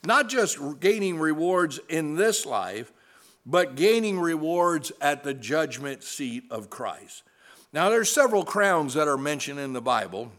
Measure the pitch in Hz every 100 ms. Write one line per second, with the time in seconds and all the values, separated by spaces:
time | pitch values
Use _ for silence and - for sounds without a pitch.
0 | 160 247 240 254 190 - 143 143 180 214
1 | 190 165 156 156 170 185 170 131 - 156
2 | 151 156 214 208 - 110 92 101 113 _
3 | _ _ - _ - 175 180 131 185 226
4 | 220 185 170 160 156 175 175 160 - -
5 | 143 143 143 135 110 151 156 117 139 135
6 | - - 135 120 127 113 104 - 113 76
7 | - - _ _ - - _ 147 180 226
8 | 214 302 262 214 165 202 202 175 147 135
9 | 151 135 143 147 - 143 139 127 120 120
10 | 95 95 117